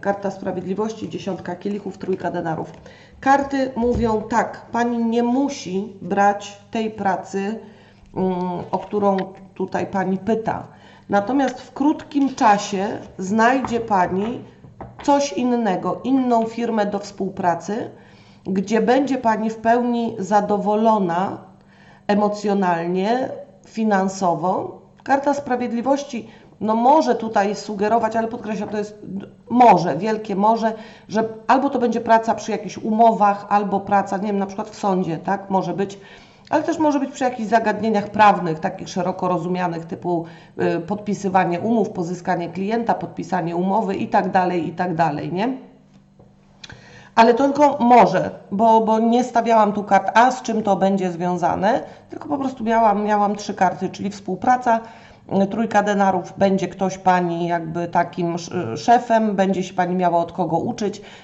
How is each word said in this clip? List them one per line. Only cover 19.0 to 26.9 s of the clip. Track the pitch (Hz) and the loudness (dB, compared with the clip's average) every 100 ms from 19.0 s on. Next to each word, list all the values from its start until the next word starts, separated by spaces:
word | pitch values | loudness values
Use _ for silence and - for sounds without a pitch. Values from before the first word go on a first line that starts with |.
| 277 262 | 2 0
Pani | 226 214 220 | 0 0 -2
w | 220 | -2
pełni | 226 240 240 240 233 - | 2 2 2 -2 -2 -4
zadowolona | 185 208 185 208 190 208 226 214 185 170 196 - - - - - - - - | 0 2 2 0 0 2 4 4 2 0 -2 -6 -14 -20 -20 -20 -20 -12 -2
emocjonalnie, | 208 208 208 208 202 185 170 170 185 196 247 262 - - - - | 2 2 0 0 2 2 0 0 0 0 0 -2 -8 -16 -20 -14
finansowo. | - 220 196 190 190 185 165 175 208 381 - - _ | -2 2 2 2 0 0 0 0 -2 -4 -12 -20 _
Karta | - 277 285 | 0 0 2
sprawiedliwości, | 277 - 247 240 233 247 277 - 233 - - - - | -2 -2 -4 -2 -2 0 0 -2 -10 -12 -18 -20 -8
no, | 208 226 | -2 2
może | 240 | 4